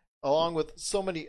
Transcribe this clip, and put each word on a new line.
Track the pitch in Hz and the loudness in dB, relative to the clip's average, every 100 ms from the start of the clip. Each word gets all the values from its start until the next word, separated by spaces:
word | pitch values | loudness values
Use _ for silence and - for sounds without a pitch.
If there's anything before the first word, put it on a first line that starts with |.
| _ _ | _ _
along | 139 151 170 165 | 2 2 2 0
with | 151 - | -4 -6
so | - 202 | -2 -2
many | 190 165 | -2 -4